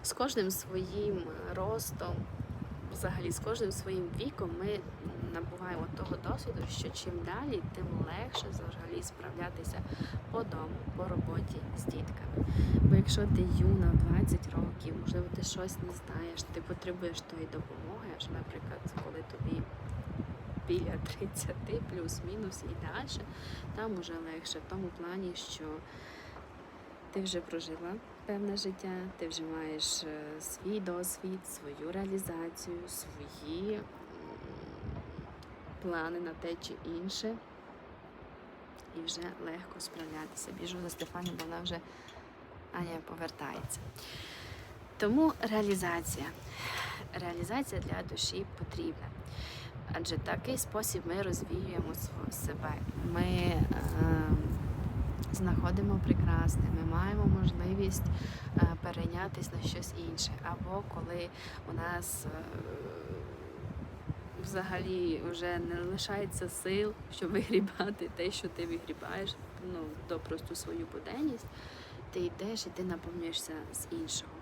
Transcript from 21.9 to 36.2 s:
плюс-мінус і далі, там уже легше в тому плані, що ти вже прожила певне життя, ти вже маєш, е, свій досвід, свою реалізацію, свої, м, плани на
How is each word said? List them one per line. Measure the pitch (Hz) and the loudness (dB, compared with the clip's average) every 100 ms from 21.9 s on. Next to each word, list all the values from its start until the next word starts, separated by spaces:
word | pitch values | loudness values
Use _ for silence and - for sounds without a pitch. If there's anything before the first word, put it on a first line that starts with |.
плюс-мінус | 185 160 - 175 208 202 - | -4 -2 -4 -4 -2 -4 -4
і | - - 170 | -6 -4 -4
далі, | 190 269 - - - - - - - | -4 -4 -4 -6 -8 -8 -8 -6 -4
там | 220 190 | -2 -2
уже | 170 | -2
легше | 165 165 160 160 160 | -6 -6 -6 -6 -6
в | - | -4
тому | 185 185 - | -4 -4 -4
плані, | 170 185 185 175 | -4 -2 -2 -4
що | - - 156 156 - - - - - - - - - - - - - | -6 -6 -6 -8 -10 -12 -12 -14 -12 -12 -14 -14 -16 -16 -16 -16 -6
ти | 196 | -2
вже | 190 185 | 0 0
прожила | 170 165 160 160 175 208 - - - | 0 -4 -4 -6 -4 -6 -8 -12 -2
певне | 202 202 202 | 0 2 0
життя, | 196 190 190 185 185 - | 0 -2 -4 -4 -4 -4
ти | 165 | -4
вже | 165 | -2
маєш, | 160 160 156 156 151 - | -4 -4 -4 0 0 0
е, | 156 151 151 156 | -2 -6 -6 -6
свій | 156 - 185 214 | -8 -4 0 0
досвід, | 185 175 180 - 190 185 - | 0 0 -2 -2 -4 -4 -6
свою | - 147 143 156 | -10 -10 -6 -4
реалізацію, | 185 196 190 190 165 170 - - 175 180 | -2 0 0 0 -4 -4 -6 -6 -6 -6
свої, | - - - 143 - 147 165 202 208 | -8 -8 -10 -10 -10 -4 -2 0 -2
м, | - - - - 160 - - 73 76 - - - - - - - - - - - | -4 -12 -14 -12 -10 -10 -10 -10 -10 -8 -6 -6 -8 -10 -10 -12 -14 -14 -12 -6
плани | 185 170 160 | -2 0 0
на | 175 | -2